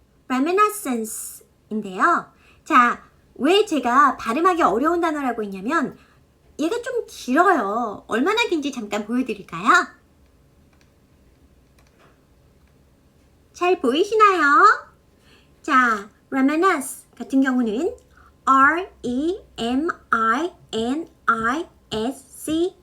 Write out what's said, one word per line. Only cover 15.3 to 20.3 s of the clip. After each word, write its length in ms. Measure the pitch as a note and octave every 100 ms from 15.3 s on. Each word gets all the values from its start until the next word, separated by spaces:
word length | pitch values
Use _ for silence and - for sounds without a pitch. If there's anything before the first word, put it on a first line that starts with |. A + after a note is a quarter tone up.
| _ _ _
자, 480 | - C4+ B3 G#3+ G#3 _ _
reminisce 800 | C4+ C4+ D#4 F#4+ E4 C4 - -
같은 280 | - A#3+ C4+
경우는 520 | C4+ B3+ A#3 G#3 F4 B4 _ _ _ _ -
R 440 | C4+ C#4 D#4+ G4 -
E 360 | - B3 D#4 G#4 - -
M 300 | A3+ B3+ E4 - _
I 420 | - A3+